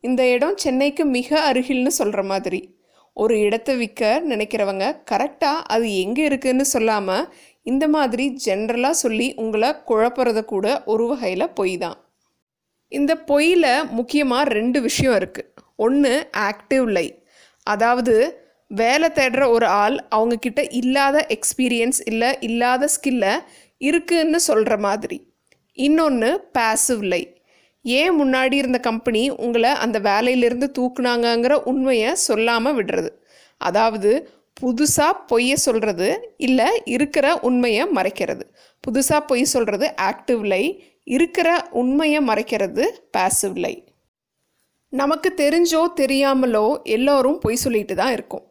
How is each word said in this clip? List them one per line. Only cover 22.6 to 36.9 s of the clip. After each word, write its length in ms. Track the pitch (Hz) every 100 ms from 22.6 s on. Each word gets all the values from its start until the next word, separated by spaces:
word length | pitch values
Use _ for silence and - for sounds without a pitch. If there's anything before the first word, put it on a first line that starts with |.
| 240 254 285
ஸ்கில்ல 500 | - 285 254 196 254 - - _ _
இருக்குன்னு 640 | 269 330 339 339 320 320 339
சொல்ற 320 | 220 214 208
மாதிரி. 560 | 202 208 - - _ _ _ _ _ -
இன்னொன்னு 640 | 269 311 320 254 226 359 - 254
பாசிவ் 440 | 226 220 - 240
லை, 300 | 202 180 - _ _ _ _ _
ஏன் 400 | 233 247 330 339
முன்னாடி 300 | 277 262 262
இருந்த 260 | 277 262 247
கம்பெனி 520 | 247 226 233 220 262
உங்களை 400 | 262 240 233 233
அந்த 300 | 285 233 220
வேலையிலிருந்து 680 | 202 202 247 254 240 247 269 269
தூக்குனாங்கங்கிற 720 | 247 247 247 240 233 233 240
உண்மையை 640 | 285 - 262 262 247 220 339 -
சொல்லாம 440 | 220 226 233 233
விடுறது. 360 | 277 185 - 160 - _ - _ _
அதாவது 720 | - 196 226 214 196 254 - _ _ -
புதுசா 500 | 262 233 294 - 302 381 -
பொய்யை 300 | 233 247 277
சொல்றது 800 | 269 226 214 175 190 392 480 _
இல்ல 440 | 254 254 247 453
இருக்கிற 540 | -